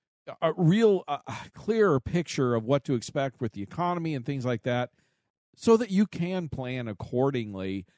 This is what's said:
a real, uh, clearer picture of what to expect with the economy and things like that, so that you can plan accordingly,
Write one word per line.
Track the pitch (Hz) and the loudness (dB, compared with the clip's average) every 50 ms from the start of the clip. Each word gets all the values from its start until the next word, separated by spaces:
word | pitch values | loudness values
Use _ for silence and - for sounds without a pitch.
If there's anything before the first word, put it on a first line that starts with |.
| _ _ _ _ _ - - - | _ _ _ _ _ -18 -6 -2
a | - 160 160 | 0 0 2
real, | 165 180 156 185 220 233 214 202 180 - | 4 4 4 6 6 6 6 6 4 0
uh, | - 147 139 - - 185 - - - - | -4 -8 -8 -6 -10 -12 -12 -12 -16 -18
clearer | 160 139 196 226 226 208 190 147 131 | -8 -4 -2 2 4 4 4 4 2
picture | - - - 180 156 - - - 135 123 120 | 0 0 -2 -2 -2 -2 -2 -2 0 0 0
of | 113 110 | 0 0
what | 113 139 139 - | 0 0 0 0
to | - 135 | -2 -2
expect | 117 - - - 143 139 135 - _ | -4 -4 -4 -4 -4 -4 -4 -4 _
with | 127 110 - | -6 -6 -6
the | 101 | -8
economy | 98 - - 156 175 175 175 175 165 160 151 | -10 -8 -4 -2 -2 -2 -2 -2 -4 -4 -4
and | 131 117 | -4 -4
things | - 139 135 120 | -6 -6 -4 -2
like | 127 123 107 - | -2 -4 -2 -2
that, | 127 120 123 123 - _ _ _ _ _ _ _ _ _ _ _ _ _ | -2 -2 -2 -2 -6 _ _ _ _ _ _ _ _ _ _ _ _ _
so | - - 233 226 | -2 4 4 4
that | 220 247 196 | 4 4 2
you | 190 190 214 | 2 2 2
can | - - 180 170 175 190 185 175 139 | 2 0 -4 -4 -2 -2 -4 -4 -6
plan | - 139 127 123 127 127 120 | -6 -8 -6 -6 -6 -6 -6
accordingly, | 113 101 - - - 123 120 131 139 139 123 113 107 101 95 95 95 95 98 92 - _ | -6 -8 -8 -8 -4 0 2 2 2 2 0 -4 -6 -6 -6 -6 -4 -4 -6 -8 -10 _